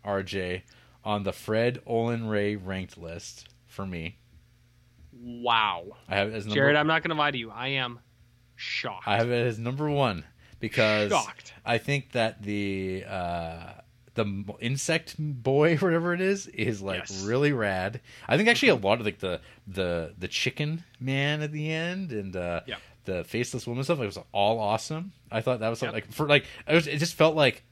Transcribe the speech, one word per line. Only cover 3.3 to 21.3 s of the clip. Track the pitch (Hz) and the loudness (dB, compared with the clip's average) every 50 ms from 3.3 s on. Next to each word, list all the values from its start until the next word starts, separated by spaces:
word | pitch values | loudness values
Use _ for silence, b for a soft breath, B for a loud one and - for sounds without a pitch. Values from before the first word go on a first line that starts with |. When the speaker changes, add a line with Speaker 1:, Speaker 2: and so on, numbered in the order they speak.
| - - - - _ _ _ | -18 -18 -20 -20 _ _ _
Speaker 1:
for | _ - - 98 | _ -10 -8 -6
me. | 95 90 82 82 82 - _ _ _ _ - _ _ _ _ _ _ _ _ _ _ _ _ - - - 123 120 | -6 -6 -6 -8 -8 -10 _ _ _ _ -20 _ _ _ _ _ _ _ _ _ _ _ _ -20 -20 -20 -16 -14
Speaker 2:
Wow. | 120 120 120 120 120 117 113 107 101 92 85 87 98 - - - - | -14 -12 -4 2 4 4 6 4 4 0 -2 -8 -12 -16 -18 -6 -2
Speaker 1:
I | 95 | 0
have | 101 101 107 | 2 2 0
it | 110 | -2
as | 110 98 | -6 -6
number | 107 104 135 | 0 2 6
Speaker 2:
Jared, | 139 143 147 | 6 6 6
I'm | 151 147 156 | 6 6 4
not | 160 160 | 4 2
gonna | 160 170 160 151 | 2 0 0 2
lie | 147 147 | 2 0
to | 139 123 | 0 -2
you. | 117 110 | -6 -8
I | 110 113 123 135 | -8 -6 -4 -2
am | 139 135 127 123 120 117 _ _ _ _ _ _ _ _ _ _ _ | -2 -2 -2 -4 -6 -12 _ _ _ _ _ _ _ _ _ _ _
shocked. | - - - - - - 120 98 92 - | -14 -10 -8 -8 -6 -6 -8 -8 -6 -2
Speaker 1:
I | 110 101 113 | 0 2 2
have | 117 120 | 2 2
it | 120 120 120 | 2 2 2
as | 123 113 107 | 0 -2 -2
number | 113 120 131 139 151 151 | -4 -4 -2 -2 -2 0
one | 147 143 135 120 98 82 - - _ b b b b b | 2 2 2 2 0 -4 -8 -12 _ b b b b b
because | - 110 - - 113 107 107 107 104 101 | -8 -2 2 4 4 4 4 2 2 2
Speaker 2:
Shocked. | 101 - - - - - - - - - _ | 2 2 0 -2 -10 -16 -20 -20 -20 -10 _
Speaker 1:
I | 110 120 113 | 0 0 0
think | - - 143 139 131 - | 0 0 -2 -2 -2 -4
that | - 123 113 110 98 - | -2 0 0 0 -2 -6
the, | 101 101 104 104 101 98 98 95 95 92 92 95 95 95 | -6 -4 -2 -2 0 -2 -2 -2 -2 -4 -4 -6 -6 -6
uh, | 98 92 87 87 87 85 85 82 82 82 82 - - - - _ _ _ _ - _ | -6 -4 -4 -2 -4 -4 -4 -6 -8 -10 -12 -16 -16 -20 -20 _ _ _ _ -8 _
the | 117 110 | -2 -2
m-, | 101 98 98 101 98 - - | 0 -2 -4 -6 -8 -10 -4
insect | 120 120 135 135 - - 160 165 165 - - - | -2 -2 -2 -2 0 0 0 -2 -2 -6 -8 -6
boy, | 151 151 143 123 117 131 135 143 151 170 170 | -6 -6 -6 -2 0 2 4 6 6 6 6
<laughs> | 143 | 4
whatever | 196 180 165 170 170 175 | 4 4 2 2 2 0
it | 175 175 | 0 0
is, | 185 190 202 196 - - | 0 0 0 -2 -4 -10
is, | - - 107 123 110 98 | -4 -2 0 0 0 -2
like, | 98 98 92 90 - - | -4 -4 -4 -4 -6 -8
Speaker 2:
Yes. | 98 95 95 | -8 -6 -2
Speaker 1:
really | 104 120 131 147 147 | 0 2 4 4 2
rad. | 143 120 107 101 95 92 92 101 117 127 B B B B B B | 2 2 0 0 0 0 -2 -2 -4 -8 B B B B B B
I | 123 | 2
think | 160 214 233 | 4 6 4
actually | 233 233 285 240 | 4 6 6 6
a | 156 | 4
Speaker 2:
Mm-hmm. | 113 95 | 6 4
Speaker 1:
lot | 98 110 120 | 4 2 4
of, | 110 | 2
like, | 104 - - | -4 -2 -2
the, | - 92 87 - B B B B _ | -4 -4 -4 -4 B B B B _
the, | - 87 95 92 87 85 85 80 76 - - | -10 -4 -2 0 0 0 -2 -4 -6 -8 -8
the | 90 87 | -8 -4
chicken | - - - 127 - - 151 151 160 165 - - - _ | -4 -2 -2 -2 -2 -2 -4 -2 -2 -6 -8 -14 -14 _
man | 127 131 135 135 139 147 | -4 -2 0 0 0 0